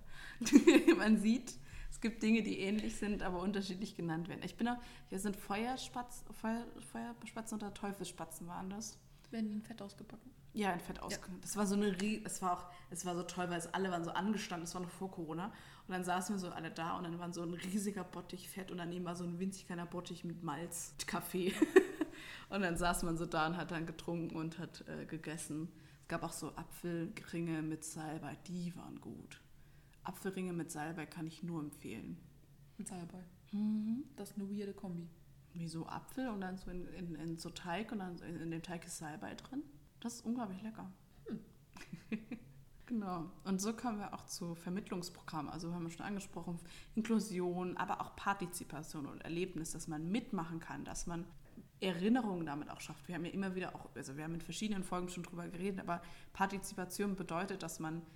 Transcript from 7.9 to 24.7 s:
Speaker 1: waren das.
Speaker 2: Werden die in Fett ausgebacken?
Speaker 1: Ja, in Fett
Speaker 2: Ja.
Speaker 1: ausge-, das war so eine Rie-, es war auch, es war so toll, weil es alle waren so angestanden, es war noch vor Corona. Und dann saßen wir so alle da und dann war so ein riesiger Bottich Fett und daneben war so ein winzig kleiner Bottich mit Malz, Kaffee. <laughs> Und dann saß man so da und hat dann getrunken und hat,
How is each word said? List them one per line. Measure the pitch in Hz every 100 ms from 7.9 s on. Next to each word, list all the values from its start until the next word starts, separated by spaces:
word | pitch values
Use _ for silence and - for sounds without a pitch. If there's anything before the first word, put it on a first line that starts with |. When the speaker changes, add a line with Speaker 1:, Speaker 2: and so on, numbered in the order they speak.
| 196 180 - 165 - 170
Speaker 1:
waren | 175 185
das. | 202 214 - - - -
Speaker 2:
Werden | 226 214
die | 214
in |
Fett | - 226
ausgebacken? | 202 - 208 - - - - -
Speaker 1:
Ja, | 202
in | 175
Fett | - -
Speaker 2:
Ja. | -
Speaker 1:
ausge-, | - - 180
das | 170 202
war | 202
so | 202
eine | 208 180
Rie-, | 208 214 -
es | -
war | 185 180
auch, | - - -
es | 175 185
war | 175
so |
toll, | 175 - 175
weil | 175
es | 170
alle | 185 190
waren | 175 170
so |
angestanden, | - 190 208 - 175 165
es | 185
war |
noch | 175
vor | - 190
Corona. | 185 160 160 196 - - - -
Und |
dann | 185
saßen | 180 180 185 202
wir |
so | 180
alle | - 160
da | 160 165 180
und | 175
dann | 170
war | 175
so | 170
ein | 170 175
riesiger | 185 208 196 202 180
Bottich | 175 180 180 -
Fett | - 185
und | 180
daneben | 170 180 175
war | 175
so | 175
ein | 170
winzig | 190 190 -
kleiner | 175 170
Bottich | 175 175 170 175
mit | 165
Malz, | 165 143 127 - - - -
Kaffee. | 180 - 180 185 -
<laughs> | - 370 - - - - - - -
Und | 196
dann | 185 170
saß | 175 175 180
man | 165
so | 170
da | 165 156
und | 175
hat | 156
dann | 170 165
getrunken | 165 - 170 165 160
und | 160 165
hat, | 156